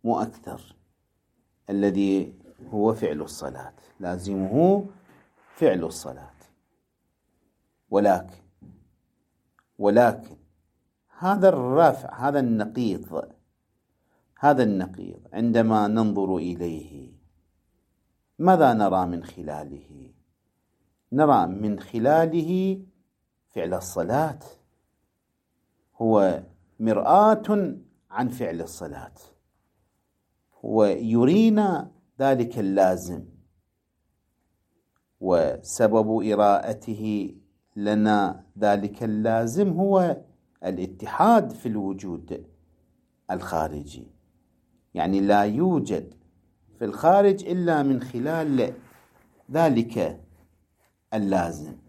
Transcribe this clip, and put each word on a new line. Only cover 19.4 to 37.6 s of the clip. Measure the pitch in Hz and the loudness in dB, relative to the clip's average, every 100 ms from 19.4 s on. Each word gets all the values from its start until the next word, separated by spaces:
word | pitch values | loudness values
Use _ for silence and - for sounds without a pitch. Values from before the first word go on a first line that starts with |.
| 76 73 71 71 71 73 64 _ _ _ _ _ _ _ _ _ _ | -12 -12 -14 -18 -20 -20 -20 _ _ _ _ _ _ _ _ _ _
نرى | 127 151 127 85 | 2 4 6 2
من | 95 107 101 | -2 -4 -6
خلاله | - 117 120 156 165 165 165 185 190 190 - _ _ _ _ _ _ | -8 -2 2 4 2 0 -2 -2 -2 -4 -10 _ _ _ _ _ _
فعل | - 82 | -8 -6
الصلاة، | 90 - 92 87 127 156 - - _ _ _ _ _ _ _ _ _ _ _ _ _ _ _ | -6 -6 -6 -2 -2 -2 -6 -20 _ _ _ _ _ _ _ _ _ _ _ _ _ _ _
هو | 113 107 95 80 - _ _ _ | 2 4 4 0 -8 _ _ _
مرآة | 110 104 - 180 214 220 214 208 175 - - _ _ | 0 0 4 6 6 4 0 -2 -2 -8 -18 _ _
عن | 98 123 | -6 -6
فعل | 123 104 82 | -4 -6 -6
الصلاة، | 80 - 78 69 - _ - _ _ _ _ _ _ _ _ _ _ _ _ _ | -10 -12 -14 -14 -18 _ -20 _ _ _ _ _ _ _ _ _ _ _ _ _
هو | 113 110 | -4 2
يرينا | 104 92 113 113 127 190 226 214 202 165 - _ _ - | 2 2 0 2 4 6 4 4 2 -2 -6 _ _ -4
ذلك | 135 131 120 - | 0 0 -2 -4
اللازم، | 98 98 92 92 92 82 - - _ _ _ _ _ _ _ _ _ _ _ _ _ _ _ _ _ _ | -2 2 2 2 -6 -12 -14 -20 _ _ _ _ _ _ _ _ _ _ _ _ _ _ _ _ _ _
وسبب | 92 87 76 62 - - 113 110 107 110 | -2 0 0 -4 -12 0 2 2 0 -2
إراءته | 104 104 104 101 - 107 - 104 110 104 92 - _ _ | -2 2 4 2 -2 -10 -10 -8 -4 -4 -6 -12 _ _